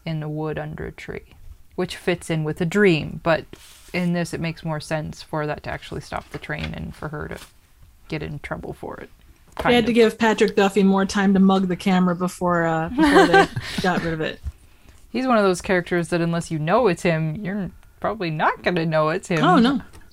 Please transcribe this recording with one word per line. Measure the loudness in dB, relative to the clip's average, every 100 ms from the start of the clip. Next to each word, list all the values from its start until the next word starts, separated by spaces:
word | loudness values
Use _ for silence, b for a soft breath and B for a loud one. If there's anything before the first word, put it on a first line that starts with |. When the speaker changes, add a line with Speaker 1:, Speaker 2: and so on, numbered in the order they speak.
| -8
Speaker 1:
in | -6
the | -6
wood | -6 -6 -6
under | -8 -10 -12
a |
tree, | -12 -14 -14 -14 -20 -20 -20 -14 -8
which | -8 -6
fits | -4 -4 -2
in | -4
with | -2 -4
the | -2
dream, | 4 4 4 0 -6
but | 0 0 -2 -18 -20 -20 -8
in | -4 -2
this | -2 -2
it | -4
makes | -6 -6 -8
more | -8
sense | -6 -6 -6 -12
for | -8 -6 -4
that | -6
to | -8
actually | -10 -10 -12
stop | -8 -10 -10
the | -12
train | -10 -8 -8
and | -8 -12
for | -10 -10
her | -10 -10
to | -12 -16 _ _ _ -20 -20 -10
get | -10
in | -8 -10
trouble | -10 -12 -10
for | -12 -12 -14
it. | -18 -20 -20 -20 _ -4
Speaker 2:
They |
Speaker 1:
Kind | 2 2
Speaker 2:
had | 4
to |
Speaker 1:
of. | 4
Speaker 2:
give | 4 4
Patrick | 2 4 2 4
Duffy | 2 4
more | 4 4 2
time | 2 4
to | 6
mug | 6 4 0
the | -2
camera | 0 2 2 0
before, | -4 -2 0 2 2
uh, | 0 -2
before | 2 4 6 6
they | 6 4 0
Speaker 1:
<laughs> | -8 -4
Speaker 2:
got | -2 -2
rid | -2
of | -4
it. | -6 -6 -10 -12 -18 b b b b
Speaker 1:
He's | -4 0
one | 2
of |
those | 2 0
characters | 0 0 0 -2 0
that | -2
unless | 0 -2 -4
you | -4
know | 0 2 2
it's | 2
him, | 0 0 -2 -4
you're | -6 -6 -8 -10 -20 -8
probably | -6 -4 -4
not | 0 0 0
gonna | -2 0 0
know | 2 2
it's | 0 -2
him. | 2
Speaker 2:
Oh, | 4 6
no. | 4 2 -4 -18 -10